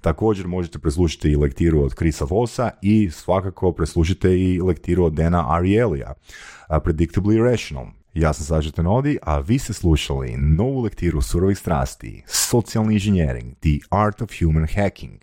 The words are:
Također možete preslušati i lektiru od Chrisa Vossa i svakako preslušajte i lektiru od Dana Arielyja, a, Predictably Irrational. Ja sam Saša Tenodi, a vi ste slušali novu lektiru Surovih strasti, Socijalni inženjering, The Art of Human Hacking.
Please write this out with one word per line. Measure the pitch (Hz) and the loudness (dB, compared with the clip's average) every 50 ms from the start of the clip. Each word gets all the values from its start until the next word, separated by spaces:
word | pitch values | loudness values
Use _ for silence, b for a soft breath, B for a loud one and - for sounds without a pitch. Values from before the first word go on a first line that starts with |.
Također | - 87 80 - 104 110 107 95 92 | 0 -2 -2 2 2 0 0 0 -2
možete | 90 87 92 87 82 - 76 | -6 -4 -4 -6 -6 -8 -4
preslušati | - 82 73 82 87 82 - - - 78 | -2 -2 2 2 0 0 0 0 0 2
i | 73 | 2
lektiru | 73 73 71 67 - 87 82 78 76 71 | 2 2 0 0 0 0 2 4 2 2
od | 67 - | 0 -2
Chrisa | - 82 82 78 - 80 | 0 -2 -2 0 -2 -4
Vossa | 69 90 104 123 117 - - 127 107 - _ - | -2 0 -2 -2 -2 -2 -4 -4 -4 -4 _ 0
i | 98 107 110 107 92 | 2 4 4 2 0
svakako | 85 - - - 90 95 92 98 90 - - 90 82 | -4 -10 -4 -2 -2 0 0 -4 -8 -2 -2 -2 0
preslušajte | - 85 76 - - 82 82 95 - - 92 92 90 | 0 -4 -2 0 0 0 0 0 0 2 2 2 4
i | 92 92 92 90 | 2 2 0 0
lektiru | 87 92 87 - - - 87 87 90 | 0 0 -2 -2 -2 -2 2 2 2
od | 82 78 | 2 2
Dana | 73 82 82 87 87 80 60 | 2 0 2 2 0 0 0
Arielyja, | 78 85 87 95 101 110 123 110 80 69 58 - - _ B B B B B B B B B B | 0 0 2 2 2 2 2 0 -2 -4 -8 -10 -14 _ B B B B B B B B B B
a, | 80 78 | -2 0
Predictably | - - 82 76 165 156 - 104 92 101 110 | 0 0 0 0 0 0 0 0 2 2 2
Irrational. | 110 113 123 123 110 - - 73 67 62 - - _ _ _ _ | 4 4 2 2 0 -2 -8 -10 -12 -12 -14 -18 _ _ _ _
Ja | 78 80 78 78 | 0 2 2 0
sam | - 78 | -2 -2
Saša | 69 80 80 76 76 | -2 0 0 0 -2
Tenodi, | - - 82 85 101 127 139 147 143 - - | -2 -2 0 2 2 2 2 0 -2 -2 -2
a | - 76 73 | -2 -2 -2
vi | 71 80 120 135 | 0 0 0 -2
ste | - - - | 0 -4 -8
slušali | - - 87 78 73 - - 71 67 65 62 57 | -2 2 2 2 2 2 -2 -4 -4 -4 -6 -4
novu | 64 69 76 78 80 107 131 139 131 | -2 2 2 4 4 2 0 0 -2
lektiru | 120 104 - - 85 85 78 76 71 | -4 -4 -4 -2 -2 -2 0 -2 -2
Surovih | - - 85 90 98 101 95 | -2 0 0 2 2 0 0
strasti, | - - 85 69 65 65 - _ - 57 52 - - | -2 -2 -2 -2 -2 -4 -8 _ -16 -16 -16 -16 -16
Socijalni | - - - - - - 120 104 - - 117 110 110 107 | -6 -4 -4 -2 0 0 0 0 0 -2 -2 0 2 2
inženjering, | 104 98 107 101 92 80 69 62 60 60 60 64 _ | 2 2 2 2 2 2 0 -2 -6 -10 -14 -16 _
The | - 78 73 71 - _ | 0 0 0 0 -2 _
Art | - 98 107 107 101 - 117 | 0 0 0 0 -2 -4 -10
of | 104 - - | -10 -6 -2
Human | 90 82 78 78 80 78 - | 0 2 2 2 0 0 -2
Hacking. | 101 101 95 - - - 64 50 50 | -2 -2 -2 -4 -6 -18 -18 -18 -20